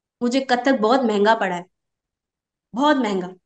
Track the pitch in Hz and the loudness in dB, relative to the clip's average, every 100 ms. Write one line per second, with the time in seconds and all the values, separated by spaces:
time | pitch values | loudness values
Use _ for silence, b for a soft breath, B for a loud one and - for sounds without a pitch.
0 | _ - 240 262 262 247 254 247 214 269 | _ -6 -2 -2 0 0 0 0 2 2
1 | 240 208 202 220 196 175 175 _ _ _ | 0 0 2 2 0 -6 -10 _ _ _
2 | _ _ _ _ _ _ _ 214 294 285 | _ _ _ _ _ _ _ -2 0 2
3 | 226 190 180 - | 0 -4 -6 -12